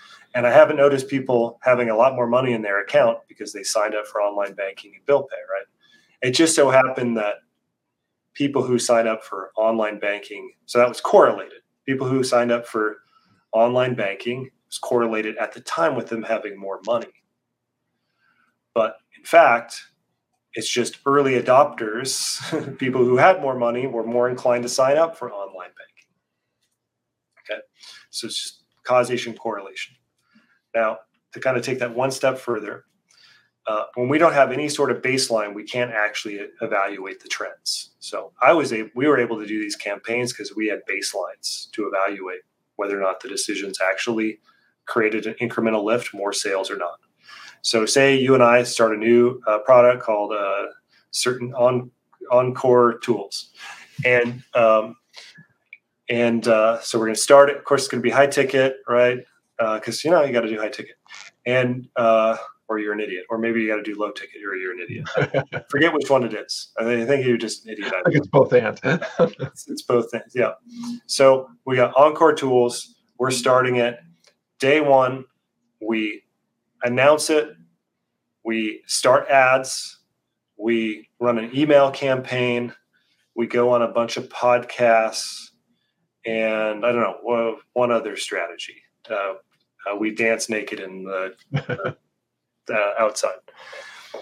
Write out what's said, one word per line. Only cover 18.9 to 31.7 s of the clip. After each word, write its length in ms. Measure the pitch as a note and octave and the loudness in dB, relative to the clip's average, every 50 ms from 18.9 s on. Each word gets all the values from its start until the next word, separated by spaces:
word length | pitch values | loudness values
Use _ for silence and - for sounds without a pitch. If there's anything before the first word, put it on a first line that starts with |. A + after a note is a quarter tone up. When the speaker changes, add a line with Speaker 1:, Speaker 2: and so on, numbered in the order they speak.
| - - _ _ _ | -2 -8 _ _ _
Speaker 1:
in 80 | _ - | _ -4
fact, 580 | - - E3+ D#3+ C3+ A#2+ A#2 A#2 - - - - - _ _ _ _ _ _ _ _ _ _ _ _ - | 4 6 6 8 8 6 2 0 -4 -14 -18 -18 -20 _ _ _ _ _ _ _ _ _ _ _ _ -12
it's 140 | A#2 A2 - | -10 -8 -4
just 300 | - B2 A2+ G#2+ - - _ | -2 -2 -2 -2 -6 -6 _
early 340 | C3+ C#3 C#3+ C#3 C3+ C3 A#2+ | 2 2 4 4 2 2 0
adopters, 1400 | - - B2+ C3+ - - - - A#2 G#2+ G#2+ A#2+ C3+ C3 - - - - - - - - - D#3 C3 - - | 2 4 6 6 6 4 2 -4 -8 -6 -6 -6 -6 -6 -6 -6 -6 -6 -8 -8 -8 -6 -6 -6 -6 -8 -8
<laughs> 20 | - | -6
people 260 | C3+ C3 B2+ B2+ B2 | -4 -2 0 2 2
who 120 | A#2+ B2 | 4 4
had 240 | B2 D3 F#3 F#3 F#3 | 6 6 6 6 4
more 160 | C#3+ C3+ B2+ | 0 -4 -2
money, 300 | B2 A#2+ A#2 A#2+ B2 C3 | -2 -2 -2 -2 -2 -4
were 180 | C3+ A#2 A#2 A2 | -4 -4 -6 -6
more 240 | A#2 A#2 B2 A#2+ B2+ | -2 0 0 0 0
inclined 360 | B2+ B2+ - B2+ A#2+ B2 A#2+ | 0 -2 0 0 0 0 -2
to 40 | A#2+ | -2
sign 300 | - - C3 C3 C#3+ D#3 | -2 0 2 2 4 2
up 180 | E3 - - | 2 0 -2
for 160 | - B2+ A#2 G#2 | -6 -12 -12 -10
online 380 | G2+ G2 F#2+ F#2+ F#2 F2+ F2+ | -10 -12 -12 -12 -14 -18 -18
banking. 380 | _ - - - _ _ _ _ _ _ _ _ _ _ _ _ _ _ _ _ _ _ _ _ _ _ _ _ _ _ _ _ _ _ | _ -20 -20 -20 _ _ _ _ _ _ _ _ _ _ _ _ _ _ _ _ _ _ _ _ _ _ _ _ _ _ _ _ _ _
Okay, 220 | _ - - - - _ _ _ - - - - - _ | _ -12 -12 -12 -12 _ _ _ -20 -20 -20 -20 -20 _
so 160 | - - - | -14 -12 -10
it's 160 | A2+ - - - | -10 -10 -10 -10
just 220 | - - _ _ _ _ _ - | -12 -14 _ _ _ _ _ -4
causation 500 | - B2 B2+ B2 A#2 B2 A#2+ - A#2+ A2 | 0 2 2 2 2 -2 -6 -6 -8 -10
correlation. 600 | - - A#2 G#2+ G2+ G2 - - - - - _ _ _ _ _ _ _ _ _ _ _ _ _ _ _ _ - | -10 -10 -8 -8 -8 -10 -14 -16 -16 -16 -16 _ _ _ _ _ _ _ _ _ _ _ _ _ _ _ _ -4
Now, 240 | A2+ A2+ A2 A2 - - _ _ _ _ _ - | -2 -2 -2 -2 -6 -10 _ _ _ _ _ -16
to 80 | A#2+ | -6
kind 160 | - C3+ C3 | -4 -2 -2
of 60 | B2 B2 | -2 -2
take 160 | - | -4